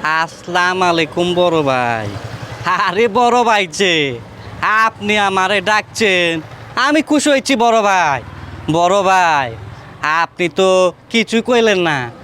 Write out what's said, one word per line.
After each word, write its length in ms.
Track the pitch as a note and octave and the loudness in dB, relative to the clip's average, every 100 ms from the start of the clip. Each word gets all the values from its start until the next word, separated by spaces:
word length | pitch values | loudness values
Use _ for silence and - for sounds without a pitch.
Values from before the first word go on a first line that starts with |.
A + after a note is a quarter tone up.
"আসসালামু 800 | D#3 D#3+ E3 - - F3 F3+ F#3 F3+ | 0 -2 -2 -8 -4 0 0 2 2
আলাইকুম 480 | E3+ D#3 - F3 | 2 0 -2 0
বড় 280 | F3 F3+ E3 | 2 2 2
ভাই।" 460 | C#3+ B2+ B2 A2+ G#2 G2+ - - - - - | 2 0 0 -2 -4 -10 -12 -14 -14 -8 -2
আরে 420 | F3+ G3 F3+ A#3 | 0 0 0 0
বড় 360 | G3 A#3+ A#3+ | 2 2 4
ভাই 240 | A#3 G#3+ F#3+ | 4 2 0
যে, 520 | D3+ G3 E3 C#3+ A#2 A2 - - - | 0 2 2 0 -4 -12 -18 -16 -4
আপনি 560 | F3+ G#3+ A3 - G#3 G#3+ | -2 2 0 -2 -2 0
আমারে 440 | G3+ F#3+ F#3 G#3 | 0 0 0 0
ডাকছেন, 800 | F#3 G#3+ - - A3 F#3 E3+ E3 D#3 - - - | 0 0 -2 -2 0 2 0 -2 -8 -18 -10 -2
আমি 260 | C4 D4+ | 0 0
খুশি 280 | - D4+ D4 | 2 0 2
হয়েছি 260 | C4+ - C4+ | 0 0 0
বড় 260 | A#3 A3+ | 2 2
ভাই। 400 | G3+ F#3+ D#3+ C3+ A2 - - - - | 2 2 2 -2 -6 -16 -16 -12 -2
বড় 320 | D#3+ F3 G3+ | 0 2 2
ভাই, 520 | F#3+ F#3 F3 D3 B2+ A2 - - - - | 4 4 4 2 -2 -8 -16 -18 -20 -8
আপনি 480 | D3+ D#3+ E3 - F3 | -2 0 -2 -2 -4
তো 440 | E3 F#3+ F#3 F#3 - - | 0 2 4 2 -2 -4
কিছুই 320 | A3+ G#3+ A3+ | -2 0 -2
কইলেন 380 | A3 A#3+ A3+ F#3+ | 2 2 2 2
না। 320 | E3+ C#3+ A#2+ A#2+ | 0 -2 -6 -12